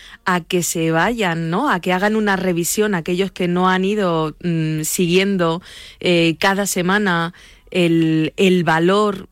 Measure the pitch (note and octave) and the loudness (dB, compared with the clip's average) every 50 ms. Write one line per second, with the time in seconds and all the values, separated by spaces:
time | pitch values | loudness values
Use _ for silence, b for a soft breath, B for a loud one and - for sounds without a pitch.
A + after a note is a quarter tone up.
0 | B B B B B F#3+ F#3 F3 E3 - - F3+ E3 - - E3+ E3 E3 D#3+ D#3+ | B B B B B -2 -2 -2 -2 -2 -2 -2 -2 -2 -2 -2 0 0 2 2
1 | E3+ G#3+ B3 A#3 G3+ F3 E3 E3 E3 D#3+ E3 G3 C#4 C#4+ G#3+ F3 E3 F#3 F3+ F3+ | 2 0 0 0 -2 -2 -2 -2 -2 -2 -2 -2 0 0 0 -2 0 -2 0 0
2 | G3 G#3+ G#3+ A3 G#3+ G3+ G3 F3+ F#3 F#3 F3 E3 E3+ - - G#3+ G#3 G#3+ G3+ E3+ | 0 0 0 2 2 2 0 0 0 0 0 0 -2 -2 0 0 0 0 0 -2
3 | D#3 - F3+ F3 G3 F#3 - - F#3 F3 F3 F3+ F#3 F#3 F#3 F#3 F#3 F#3+ G#3 G#3+ | -2 -2 -2 -2 -2 -2 -2 -4 -2 0 0 2 2 2 2 2 0 0 0 0
4 | G3 F3+ E3 D#3+ D#3+ D#3 D3+ - - F3 E3 E3 D#3+ D#3 D#3 D#3 D#3 - - - | 0 0 0 0 -2 -2 -4 -6 -4 -2 -2 0 -2 -2 -2 -4 -4 -4 -2 -2
5 | F#3 E3 F3 F#3 F#3+ G3+ G3+ F#3 E3+ E3 E3 F3+ B B B B B B B B | 0 2 2 2 2 2 0 0 0 0 -2 -4 B B B B B B B B
6 | - F3+ F3 E3+ E3 E3 D#3+ - - G3 G3 F#3+ G3+ F#3 - F#3+ E3+ F3+ F#3+ G#3 | -2 0 2 2 2 2 0 0 0 0 0 0 -2 -2 -2 -2 0 0 0 2
7 | G#3 F#3+ F3 E3+ E3 E3 B B B B B B B B - F#3 F3 E3 E3 E3 | 2 0 0 0 -2 -4 B B B B B B B B -2 0 2 2 4 2
8 | E3 D#3+ D#3+ D#3+ D#3 D3+ - - G3 F#3 F#3 F3+ E3+ E3 D#3+ D#3+ E3+ F3+ G3 G#3 | 2 2 2 0 0 -2 -2 0 2 4 4 2 2 2 2 2 2 2 2 2
9 | G#3+ G#3 G3 F#3+ F#3 - | 2 0 -2 -6 -10 -16